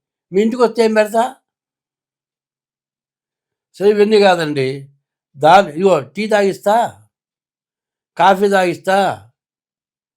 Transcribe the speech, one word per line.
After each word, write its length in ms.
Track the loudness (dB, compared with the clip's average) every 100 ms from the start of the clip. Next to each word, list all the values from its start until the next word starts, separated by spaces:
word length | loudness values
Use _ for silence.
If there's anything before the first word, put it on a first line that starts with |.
| _ _ _
మీ 60 | -2
ఇంటికి 220 | -2 0
వస్తే 180 | -2 0
ఏం 100 | -2
పెడతా? 300 | 0 -2 -2 -4 -8 _ _ _ _ _ _ _ _ _ _ _ _ _ _ _ _ _ _ _ _ _ _ _ -4
సరే 140 | 0
ఇవన్నీ 300 | 2 2 4
కాదండి, 480 | 4 2 -2 -4 -4 -6 -14 _ _ _ _ -2
దా-, 300 | 4 4 2
ఇదిగో 260 | -2 0 0
టీ 220 | -2 -10 -4
తాగిస్తా, 500 | -2 -2 -4 -2 -2 -2 -8 _ _ _ _ _ _ _ _ _ _ _ -2
కాఫీ 300 | 0 2 0
తాగిస్తా, 480 | 0 -2 -4 -4 -2 -2 -6 -14 _ _ _ _ _ _ _ _